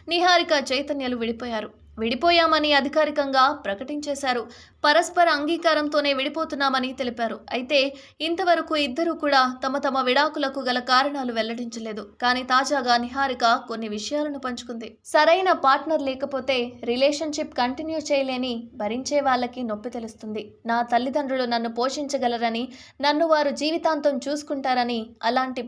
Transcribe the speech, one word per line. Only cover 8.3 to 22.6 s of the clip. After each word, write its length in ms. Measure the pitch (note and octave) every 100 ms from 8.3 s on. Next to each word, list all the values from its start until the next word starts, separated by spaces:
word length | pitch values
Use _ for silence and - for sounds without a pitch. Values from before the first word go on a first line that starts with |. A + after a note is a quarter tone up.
| E4+ F4+ E4 D#4+ D#4
ఇద్దరూ 280 | C#4+ B3+ E4+ D#4
కూడా 180 | D4 C#4 B3+ B3+
తమ 160 | C4+ C4+ C#4
తమ 140 | C4 B3
విడాకులకు 520 | C4 D4+ D4+ C#4 C4+ B3
గల 140 | B3 B3
కారణాలు 420 | B3+ C#4+ C#4+ B3 A3+
వెల్లడించలేదు. 640 | A3 A#3 A#3 A3+ A3 G#3+ - -
కానీ 200 | B3 B3+ B3+
తాజాగా 440 | B3+ C4+ C#4+ B3 A#3+
నిహారిక 420 | A#3+ C4+ C#4 B3 A#3 A#3+ A#3+
కొన్ని 180 | A3+ A3+
విషయాలను 460 | G#3 - D4 D4+ C#4
పంచుకుంది. 460 | B3+ A#3+ - A#3 A3+ - -
సరైన 400 | D#4 D#4 F4+ F#4+ D#4+
పార్ట్నర్ 400 | C4+ C#4+ D4+ D#4 C4+
లేకపోతే 500 | C4 C4+ C4+ C4+ C4 A#3+ - -
రిలేషన్‌షిప్ 680 | B3 C#4 D4 D#4+ D4 D4 -
కంటిన్యూ 380 | B3 C4 D#4+ D#4+ D4
చేయలేని, 420 | C#4+ C4 B3+ B3+ A#3 A#3 -
భరించే 360 | G#3 A#3+ C4 C#4+ C#4
వాళ్ళకి 340 | B3 A#3+ B3 A#3
నొప్పి 220 | G#3 B3 A#3+
తెలుస్తుంది. 480 | A3+ - G#3+ G#3+ G#3+ - A3+
నా 80 | A#3 A#3+
తల్లిదండ్రులు 560 | A#3+ B3+ D4 C4+ C4 B3
నన్ను 180 | A#3 A#3 A#3
పోషించగలరని, 840 | B3+ C4+ C#4 C#4 B3 A#3 A#3 A3+